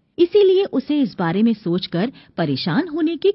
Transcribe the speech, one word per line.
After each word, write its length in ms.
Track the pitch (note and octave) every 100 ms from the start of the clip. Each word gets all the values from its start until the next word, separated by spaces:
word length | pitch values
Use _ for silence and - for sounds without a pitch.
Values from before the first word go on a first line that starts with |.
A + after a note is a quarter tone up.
| _ -
इसीलिए 460 | F4 G#4 F#4+ F#4
उसे 360 | G4+ C4+ - D4
इस 140 | A3+ -
बारे 240 | E3 F#3+
में 100 | A#3
सोचकर 580 | A3+ E3+ F3+ - E3+ A#3+ - - -
परेशान 520 | D3+ C3 - G3 F4
होने 280 | D#4+ D#4+ E4
की 160 | G4